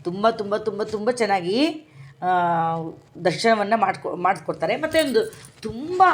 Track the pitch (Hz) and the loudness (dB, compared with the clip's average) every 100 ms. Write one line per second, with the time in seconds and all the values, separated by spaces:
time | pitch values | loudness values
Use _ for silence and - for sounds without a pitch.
0 | 175 185 220 226 202 214 214 202 214 208 | -8 0 0 0 -4 -4 -4 -4 -6 -2
1 | 214 240 208 196 175 226 320 311 - - | -2 0 0 0 0 2 0 -2 -12 -20
2 | - - 180 180 175 170 165 165 165 - | -20 -6 0 2 2 2 0 -2 -6 -12
3 | - - 165 156 226 220 202 208 190 190 | -20 -4 -2 0 2 2 2 2 0 -2
4 | - 180 180 196 - 160 165 254 311 320 | -6 -2 0 0 -4 -4 -2 -2 0 0
5 | 294 220 - - - - 220 226 311 359 | 2 2 0 -6 -20 -14 -12 -10 -6 4
6 | 370 | 4